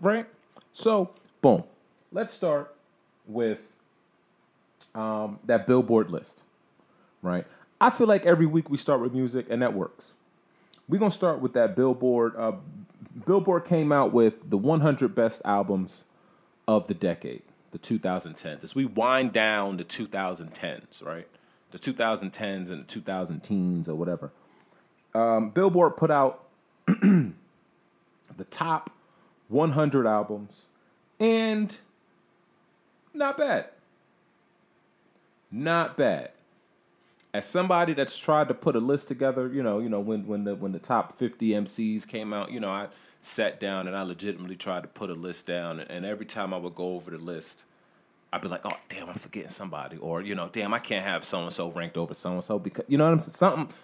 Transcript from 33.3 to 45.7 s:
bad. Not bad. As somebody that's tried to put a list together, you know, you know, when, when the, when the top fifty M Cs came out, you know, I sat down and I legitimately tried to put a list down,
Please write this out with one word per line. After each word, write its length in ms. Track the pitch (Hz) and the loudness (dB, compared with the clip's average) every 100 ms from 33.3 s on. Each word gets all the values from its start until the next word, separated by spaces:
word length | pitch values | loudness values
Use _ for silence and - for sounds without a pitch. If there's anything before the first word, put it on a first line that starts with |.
| 277 | 0
bad. 300 | 285 156 - - _ _ _ _ _ _ _ _ _ _ _ _ _ _ _ _ _ | 0 0 -2 -12 _ _ _ _ _ _ _ _ _ _ _ _ _ _ _ _ _
Not 460 | 104 151 170 156 - | -6 0 0 0 2
bad. 340 | 131 80 62 - _ _ _ _ _ _ _ _ _ | 2 2 -4 -16 _ _ _ _ _ _ _ _ _
As 120 | 104 - | -4 -2
somebody 460 | 175 185 175 170 | 0 2 2 2
that's 260 | 147 135 - | 0 -2 -2
tried 300 | - 151 147 | 2 4 2
to 60 | |
put 240 | - 170 123 | 0 0 0
a 20 | |
list 300 | 120 143 - | 0 0 -2
together, 400 | 123 135 131 127 | -2 -2 0 -4
you 120 | 135 | -2
know, 180 | 120 104 | -2 -2
you 100 | 117 | -2
know, 100 | 104 | -4
when, 260 | 101 110 98 | -2 -4 -4
when 180 | 104 101 | -4 -4
the, 100 | 101 | -4
when 160 | 98 | -6
the 80 | 95 | -6
top 320 | - 117 - | -2 -2 -2
fifty 420 | - 120 - 113 | -4 -6 -2 0
M 120 | 107 101 | 0 -2
Cs 400 | - 110 107 - | -4 -4 -4 -6
came 260 | 113 107 | -10 -8
out, 220 | 104 101 | -8 -8
you 80 | 120 | -6
know, 100 | 101 | -6
I 160 | 98 101 - - _ | -6 -8 -14 -20 _
sat 380 | - - 107 - | -8 -2 -2 -2
down 280 | 101 95 92 | -4 -4 -4
and 100 | 98 | -6
I 60 | |
legitimately 520 | 92 85 101 87 90 90 | -6 -8 -8 -8 -10 -10
tried 280 | - 92 | -6 -6
to 40 | 82 | -8
put 220 | - 101 | -12 -10
a 60 | 82 | -8
list 320 | 90 85 - | -10 -10 -6
down, 320 | 87 85 | -6 -6